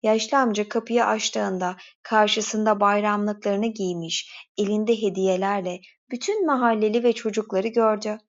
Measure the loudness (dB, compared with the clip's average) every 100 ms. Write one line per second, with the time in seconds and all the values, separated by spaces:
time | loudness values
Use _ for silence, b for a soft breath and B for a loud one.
0 | 2 2 2 2 2 0 -2 -4 -2 0
1 | 2 0 -2 -2 -4 -2 -4 -6 B B
2 | 0 2 4 2 -2 0 0 2 4 2
3 | 0 0 -2 -2 -2 0 -2 -2 -4 -4
4 | -4 -6 B B B -4 0 0 2 0
5 | 0 0 0 0 0 -2 -4 -8 b b
6 | _ -8 -4 0 0 2 2 2 2 2
7 | 2 0 -2 -4 -2 -2 0 2 2 0
8 | -4 -8